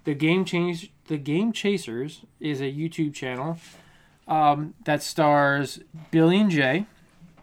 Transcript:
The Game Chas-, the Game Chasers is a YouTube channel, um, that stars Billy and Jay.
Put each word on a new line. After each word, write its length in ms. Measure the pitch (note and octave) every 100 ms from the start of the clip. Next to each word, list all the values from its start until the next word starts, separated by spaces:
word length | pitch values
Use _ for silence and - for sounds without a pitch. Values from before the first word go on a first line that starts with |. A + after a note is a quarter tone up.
| -
The 80 | C#3
Game 300 | D#3 F3+ F#3
Chas-, 420 | F3 F3 E3+ G3+ _ -
the 100 | D3+
Game 340 | C#3 D#3 A3+
Chasers 680 | G#3+ G3+ G3 - A#2 D3 - - _
is 220 | D3+ C3+
a 100 | C3+
YouTube 420 | C#3+ E3 E3 D3+
channel, 440 | D3 C3 B2 D3+ E3 - - - _ _ _ -
um, 460 | D#3 D3+ D3 D3+ - -
that 180 | D3
stars 760 | - - D3+ D3 C#3+ C#3+ C3+ - - D#3+ -
Billy 300 | E3 E3 F#3+
and 100 | G#3+
Jay. 360 | D#3 C3 D#3 G#3+ _ _ _ - _